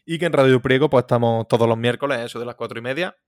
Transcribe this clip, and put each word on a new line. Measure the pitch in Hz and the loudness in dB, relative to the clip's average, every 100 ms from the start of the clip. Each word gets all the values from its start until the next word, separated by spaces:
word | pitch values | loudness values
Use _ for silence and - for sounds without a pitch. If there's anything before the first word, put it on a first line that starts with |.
| - | -10
y | 165 | -4
que | 170 | 0
en | |
Radio | 143 131 127 | 2 4 4
Priego, | 127 131 147 | 4 2 4
pues, | 131 | 2
estamos | - 120 117 113 113 | 2 0 0 0 0
todos | 117 113 | 2 2
los | 113 | 0
miércoles, | 120 113 143 127 | -2 -2 -4 -4
eso | 117 120 | -6 -10
de | 120 | -10
las | 117 | -10
cuatro | 113 110 | -10 -8
y | |
media. | 123 135 180 - | -8 -6 -8 -10